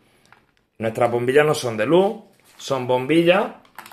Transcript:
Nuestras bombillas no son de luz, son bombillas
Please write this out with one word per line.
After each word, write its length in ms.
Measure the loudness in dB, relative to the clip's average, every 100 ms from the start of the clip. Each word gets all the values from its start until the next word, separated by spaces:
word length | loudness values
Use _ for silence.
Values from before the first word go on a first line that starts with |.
| _ _ _ _ _ _ _ -10
Nuestras 300 | -8 -2 -2
bombillas 360 | 0 0 2 2
no 80 |
son 240 | 0 -4 -4
de 80 | 2
luz, 380 | 2 2 -4 -16 _ _ -18
son 300 | -6 -6 -2
bombillas 640 | -2 2 2 4 2 -2 -10 _ -20 -20